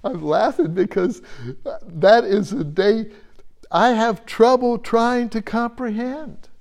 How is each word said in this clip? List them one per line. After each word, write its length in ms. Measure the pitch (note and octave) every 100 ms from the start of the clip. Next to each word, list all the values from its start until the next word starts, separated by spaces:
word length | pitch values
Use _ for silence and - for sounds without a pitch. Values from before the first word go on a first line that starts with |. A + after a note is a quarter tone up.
I'm 200 | G3+ E3+
laughing 500 | D3+ D#3+ G#3+ - D4+
because 480 | F3 G3+ G3 F3+ - - - A#2+ C3+ C#4 - G3+
that 400 | E3 F#3 A#3 A3
is 260 | G3+ F#3
a 120 | B3+
day 480 | D3+ D#3 G3+ A3+ G#3+ - - - - - -
I 200 | E3 A#3
have 340 | A3+ A#3 G3 -
trouble 520 | - A3+ B3+ B3 A#3
trying 520 | - A#3 A#3 B3 A#3+
to 120 | A3+
comprehend. 1080 | - A3+ A#3+ A#3 B3 G#3+ B3+ C#4+ D4 D3+ - -